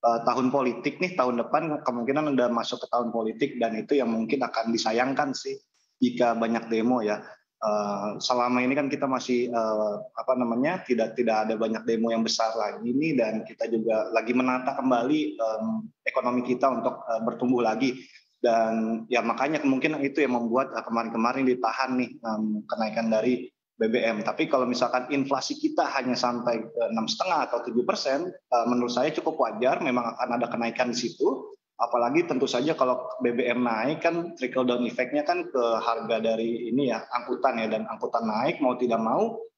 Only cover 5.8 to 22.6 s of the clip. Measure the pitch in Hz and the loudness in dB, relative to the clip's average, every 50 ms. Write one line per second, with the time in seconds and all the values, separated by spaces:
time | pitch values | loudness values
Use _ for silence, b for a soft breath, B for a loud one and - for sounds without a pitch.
5.8 | _ _ _ _ 127 123 123 120 123 120 117 117 113 113 117 117 117 113 113 110 | _ _ _ _ 0 0 2 2 2 2 2 2 0 0 0 -2 -2 -2 -2 0
6.8 | 113 120 127 123 110 104 104 104 B B B B _ _ _ _ - 110 104 104 | 2 2 2 2 2 0 -2 -2 B B B B _ _ _ _ -2 0 0 0
7.8 | 104 101 101 101 101 107 101 - - - 131 123 120 123 123 123 127 127 139 143 | 0 -2 -2 -4 -4 -6 -6 -4 -2 0 2 2 2 2 2 2 2 2 2 0
8.8 | 143 135 135 131 139 135 131 123 - - 127 120 120 120 120 117 113 110 110 107 | 0 -2 -2 -2 -2 -2 -2 -2 0 0 0 0 0 0 0 0 0 2 2 0
9.8 | 107 107 104 104 - - _ - 113 - 131 123 123 117 117 120 131 151 180 185 | 0 0 -2 -4 -8 -10 _ -10 -2 0 0 2 2 0 2 2 2 0 0 -2
10.8 | - - 123 110 110 110 - - 120 110 110 107 107 110 110 107 113 110 113 110 | -2 -2 0 0 0 -2 0 0 0 2 2 2 2 0 0 0 0 -2 -2 -2
11.8 | 110 120 113 110 110 117 113 113 113 110 - - 113 113 113 113 104 104 98 101 | -2 0 0 2 2 0 2 0 0 0 0 0 0 0 0 0 -2 -2 -4 -4
12.8 | 110 120 123 135 151 160 151 127 113 107 107 110 110 - 110 _ 113 113 113 113 | -4 -2 0 0 0 2 2 2 2 2 0 -4 -6 -8 -6 _ -4 -2 0 0
13.8 | 113 113 110 110 107 110 113 113 110 113 120 123 127 127 127 127 127 135 135 135 | 0 2 2 2 0 2 0 0 0 2 2 2 2 2 2 0 0 -2 -4 -2
14.8 | 127 131 127 120 120 131 151 156 151 151 - - 113 110 110 110 113 110 110 110 | 0 2 2 2 2 2 2 2 0 -2 -4 -2 -2 -2 -2 -2 -2 -2 -4 -4
15.8 | - - _ _ _ - - 131 123 123 123 123 120 123 123 123 139 135 127 117 | -6 -8 _ _ _ -2 -2 0 0 2 0 0 0 0 0 2 2 2 2 2
16.8 | 113 127 120 - - - 113 110 117 113 113 - 127 123 131 123 120 113 110 117 | 0 -2 -4 -4 -6 -4 -4 -2 -2 -2 -2 -2 0 2 2 4 4 2 2 2
17.8 | 127 135 120 B B B B B B B B _ - 120 113 113 113 110 110 113 | 0 0 -2 B B B B B B B B _ 2 2 4 4 4 4 2 0
18.8 | 110 110 113 113 113 - 123 117 110 117 117 - 135 147 160 151 151 139 135 131 | 0 0 -2 -2 -2 0 0 2 2 2 0 0 2 0 0 2 2 2 2 4
19.8 | 127 156 156 151 139 139 139 - 151 127 123 120 117 117 113 127 135 131 - 113 | 2 0 0 2 -2 -2 2 2 2 4 2 2 0 2 2 2 0 0 -2 -6
20.8 | 113 - 113 117 117 113 110 117 113 117 127 135 135 127 123 123 123 110 110 - | -6 -2 0 0 0 0 0 2 2 2 2 4 4 4 4 4 2 0 0 0
21.8 | 135 127 127 127 123 113 - - - 113 110 107 107 107 107 104 | 0 0 0 0 -2 -2 -6 -10 -6 -4 -2 -2 0 0 -2 -2